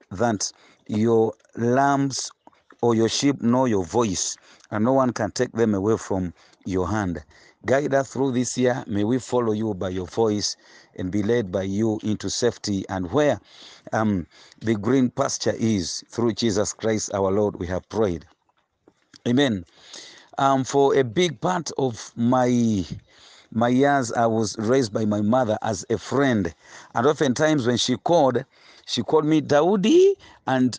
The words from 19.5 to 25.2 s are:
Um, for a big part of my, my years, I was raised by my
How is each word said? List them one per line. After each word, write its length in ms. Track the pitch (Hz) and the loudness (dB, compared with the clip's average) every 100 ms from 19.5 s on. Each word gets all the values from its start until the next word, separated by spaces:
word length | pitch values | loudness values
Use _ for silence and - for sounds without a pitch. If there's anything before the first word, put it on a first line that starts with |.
| 98 85 _ - - - - - - | -2 -8 _ -20 -20 -20 -20 -14 -2
Um, 260 | 139 135 | 0 0
for 320 | 127 139 139 135 | 0 4 6 4
a 60 | |
big 360 | 123 135 180 135 | 2 0 0 0
part 300 | 170 180 151 - | -4 -2 -4 -4
of 360 | 131 110 - - | -4 -4 -14 -2
my, 680 | 117 127 123 123 117 104 87 - _ _ - - _ | 2 4 4 2 2 0 -4 -10 _ _ -20 -20 _
my 160 | 110 120 | 0 2
years, 420 | 127 143 139 113 | 4 4 2 0
I 140 | - 117 | 0 2
was 300 | 113 107 - | 2 -2 -2
raised 360 | 107 135 113 | 0 2 0
by 120 | 113 | -2
my 160 | 110 104 | 0 0